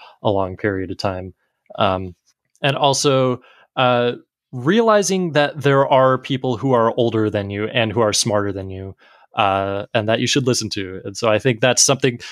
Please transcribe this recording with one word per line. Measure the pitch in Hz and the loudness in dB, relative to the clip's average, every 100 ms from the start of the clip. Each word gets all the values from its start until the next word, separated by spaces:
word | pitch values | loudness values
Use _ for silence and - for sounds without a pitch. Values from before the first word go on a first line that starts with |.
| - - | -16 -6
a | 117 | -2
long | 98 95 92 | 0 -2 -4
period | 107 95 92 | -4 -4 -6
of | 92 | -6
time. | 101 92 92 - _ _ - - | -6 -6 -10 -16 _ _ -12 -2
Um, | 101 95 92 87 _ _ _ _ | -2 -2 -6 -14 _ _ _ _
and | 139 139 | -4 0
also, | 143 135 147 131 127 123 - _ _ - | 2 2 2 2 2 -2 -8 _ _ 0
uh, | 127 123 120 120 - _ _ | 2 2 0 -4 -12 _ _
realizing | 127 127 214 226 208 190 190 175 | -6 0 2 4 4 2 -2 0
that | 147 143 156 | 0 0 0
there | 139 139 135 | 2 2 4
are | 135 131 131 | 4 4 2
people | - 131 131 117 | -2 -4 -2 -2
who | 135 | 0
are | 123 113 117 | 2 2 2
older | 117 110 107 | 0 0 0
than | 104 101 | -2 -4
you | 101 107 | -4 -2
and | 123 113 | 0 0
who | 101 | 0
are | 110 | 0
smarter | 98 113 104 101 | 0 0 0 -2
than | 98 95 | -4 -10
you, | 95 95 - _ _ _ | -12 -12 -16 _ _ _
uh, | - 101 98 98 98 101 | -2 0 0 -2 -6 -4
and | 117 107 | -2 0
that | 113 | 0
you | 120 | 0
should | 143 127 | 0 0
listen | 120 110 | -2 -4
to. | - 92 92 | -8 -8 -10
And | 95 101 | -12 -4
so | 117 | 0
I | 107 | 2
think | 131 110 | 0 2
that's | 127 120 | 2 2
something, | - 135 135 120 - | 2 2 0 -2 -10